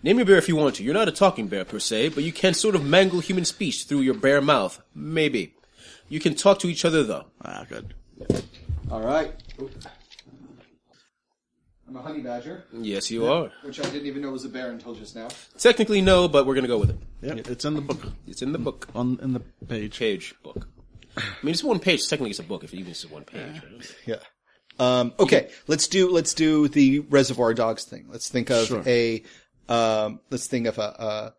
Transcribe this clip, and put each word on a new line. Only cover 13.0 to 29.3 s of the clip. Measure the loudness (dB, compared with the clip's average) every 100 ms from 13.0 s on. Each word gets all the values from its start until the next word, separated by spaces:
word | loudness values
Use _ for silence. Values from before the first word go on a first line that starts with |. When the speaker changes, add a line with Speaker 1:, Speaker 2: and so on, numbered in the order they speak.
| -4
Speaker 1:
you | -2
Speaker 2:
Yeah. | 2
Speaker 1:
are. | 0 -2 -10
Speaker 3:
Which | -16 -8
I | -6
didn't | -6 -8
even | -8
know | -8
was | -10
a | -10
bear | -10 -10
until | -12 -14
just | -16 -16 -14
now. | -14 -16 -20 2
Speaker 1:
Technically, | 4 4 2 4
no, | 6 6 6
but | 4 4
we're |
gonna | 0 0
go | 2
with | 2
it. | 0 -10 -12
Speaker 2:
Yep, | -10 -10
Speaker 3:
Yep. | -10
Speaker 2:
it's | -6
in | -4
the | -4
book. | -4 -8 -8 -14 -16
Speaker 1:
It's | -8
in | -6
the | -4
book. | -6 -8 -12
Speaker 2:
On, | -4 -4 -2
in | -4
the | -6 -8 _ -10
page. | -8 -8 -2
Speaker 1:
Page | -2 -2 -8 -18
book. | -14 -14 -14 -20 -20 -20 -14 -8
I | -8 -6
mean, | -4
it's | -2
one | 0 0
page. | 2 0 0
Technically, | -2 -4
it's | -6
a |
book | -10 -10
if | -10
even | -14 -12
it's | -14 -16
one | -18
page. | -16 -14 -14 -16
Speaker 2:
Yeah. | -20
Speaker 1:
Right? | -20 -20 -16 -10
Speaker 3:
Yeah. | -10 -10 _ _ _ _ 0
Um, | 2 4 0 2
okay, | 4 4 2 -14 -2
let's | -2 2
do, | 2 4
let's | 4 0
do | 0 4 4 4
the | 6 6 6
Reservoir | 4 4 4 2 0
Dogs | 2 0 -2
thing. | -10 -16 -16
Let's | -14 -6
think | -4 0
of | 2 2
Speaker 2:
Sure. | -2 2
Speaker 3:
a, | 2 2 -2 -8